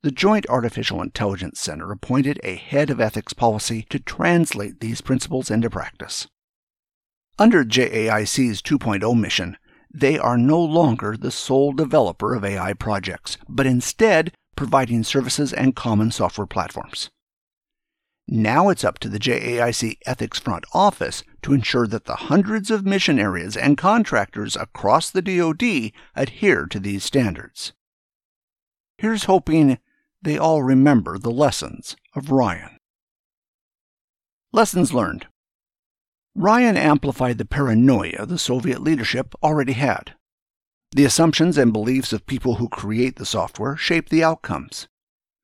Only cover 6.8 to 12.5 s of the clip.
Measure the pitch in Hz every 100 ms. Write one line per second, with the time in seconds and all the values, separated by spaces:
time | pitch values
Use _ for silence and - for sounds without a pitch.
6.8 | _ _ _ _ _ - 220 196 117 113
7.8 | 123 110 110 107 104 - 127 101 - 143
8.8 | 117 98 104 120 98 - 87 - _ _
9.8 | _ 156 139 156 117 120 123 160 165 160
10.8 | 160 113 107 107 127 - - 135 143 131
11.8 | 143 151 101 95 107 120 98